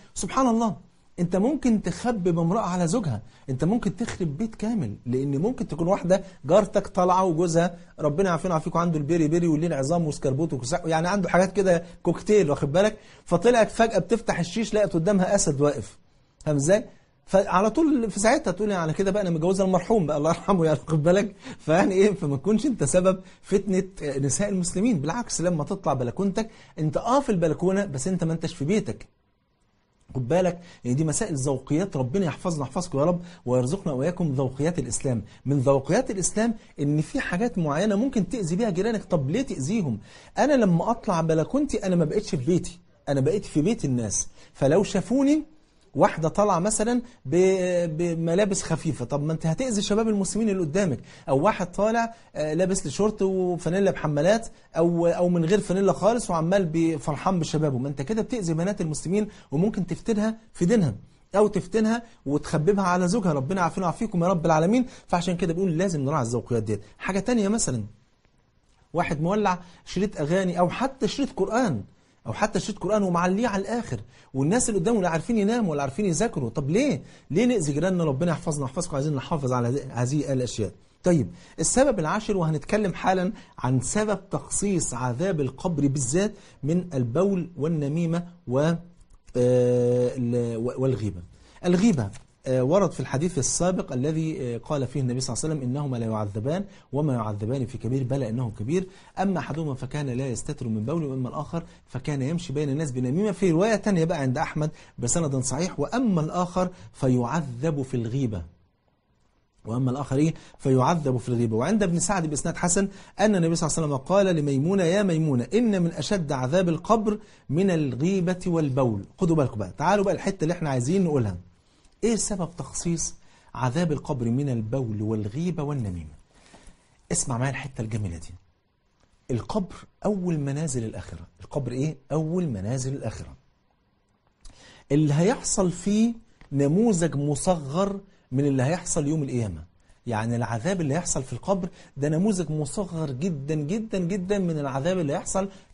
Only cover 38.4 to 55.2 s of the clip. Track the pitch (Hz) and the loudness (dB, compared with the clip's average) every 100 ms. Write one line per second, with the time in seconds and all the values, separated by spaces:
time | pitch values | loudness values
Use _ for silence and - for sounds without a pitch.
38.4 | 170 180 233 170 208 220 - 170 131 190 | -2 0 0 0 0 -2 0 -2 0 -2
39.4 | 269 170 135 226 160 107 - - - - | -2 -4 -2 -2 -2 -4 -8 -20 -10 0
40.4 | 247 277 208 165 214 233 - 175 160 160 | 2 4 4 4 2 -2 0 0 2 2
41.4 | 156 262 302 214 196 175 151 208 208 165 | 2 0 0 -2 0 2 2 0 -2 -4
42.4 | 127 175 - - _ _ - 143 131 202 | 2 0 0 -12 _ _ -2 0 2 0
43.4 | - 156 156 233 147 123 110 - - - | -2 0 2 0 0 -2 -2 -4 -6 -10
44.4 | - - 135 165 202 196 - 254 277 311 | -16 0 4 4 2 0 0 2 4 2
45.4 | 294 - _ _ _ - 196 185 160 - | 0 -14 _ _ _ 2 2 2 -2 2
46.4 | 208 175 190 214 220 247 233 - 135 165 | 2 2 0 0 0 0 -2 -12 -2 4
47.4 | 185 190 180 175 175 156 175 165 165 170 | 4 4 2 0 0 -2 -2 0 0 2
48.4 | 202 190 - 160 165 123 123 143 147 160 | 2 0 -2 -2 -2 -4 -2 -2 -2 -2
49.4 | 165 160 262 208 208 208 226 208 185 208 | -2 -2 -2 -2 0 0 2 0 0 0
50.4 | 226 190 165 165 196 120 - - - 139 | 0 0 0 0 0 -2 -8 -12 0 2
51.4 | 180 214 180 - 208 233 226 - - - | 2 0 -4 0 0 2 -2 -6 -14 -6
52.4 | 151 156 180 190 - 131 208 208 190 190 | -2 0 2 0 -4 0 0 2 0 0
53.4 | 180 170 - 180 196 - 156 147 165 226 | 0 -2 -2 2 2 0 0 2 4 2
54.4 | - - - 165 170 170 170 180 | 0 -14 -8 0 2 4 2 2